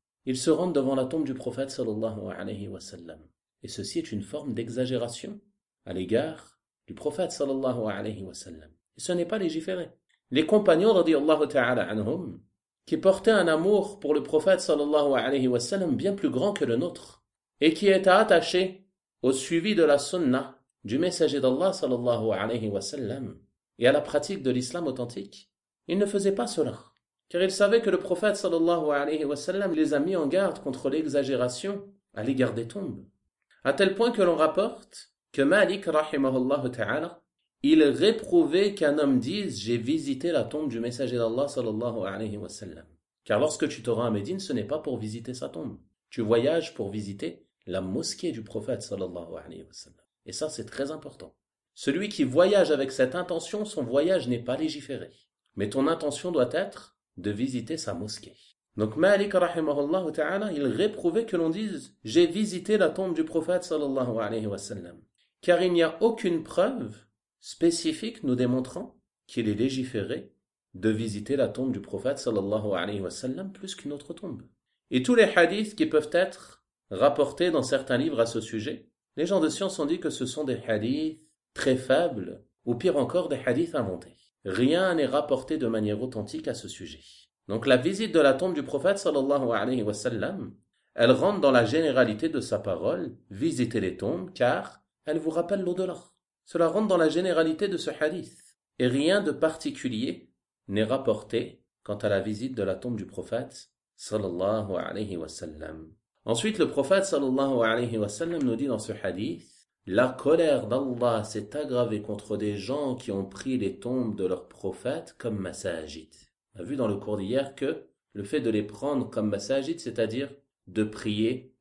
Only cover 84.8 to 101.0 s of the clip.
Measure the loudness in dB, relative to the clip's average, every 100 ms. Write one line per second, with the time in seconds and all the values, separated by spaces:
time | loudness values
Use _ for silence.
84.8 | 2 2 0 0 0 -2 -2 -2 0 0
85.8 | 0 -2 -4 -6 -8 -8 -6 -8 -10 -14
86.8 | -16 -16 -20 -20 _ _ -8 -2 4 4
87.8 | 4 -2 2 4 6 4 0 -2 -4 -2
88.8 | 0 0 0 0 2 0 2 0 0 0
89.8 | -2 -2 -4 -2 -4 -6 -10 -14 _ _
90.8 | _ 4 6 6 4 4 4 6 4 4
91.8 | 2 4 2 2 -2 -2 -2 -2 -2 -2
92.8 | -2 -2 -6 -10 -14 -4 -2 0 -2 0
93.8 | -2 -2 -4 -4 -6 0 2 2 -4 -14
94.8 | _ _ -6 -4 -2 -2 0 -2 -2 -2
95.8 | -4 -8 -14 _ _ _ -6 0 2 2
96.8 | 4 4 4 4 2 2 2 2 -2 -2
97.8 | -4 -2 -2 -2 -8 -16 _ _ _ -2
98.8 | 0 2 4 4 2 0 0 0 -6 -4
99.8 | -4 -2 -4 -6 -12 _ _ _ -4 0
100.8 | 0 0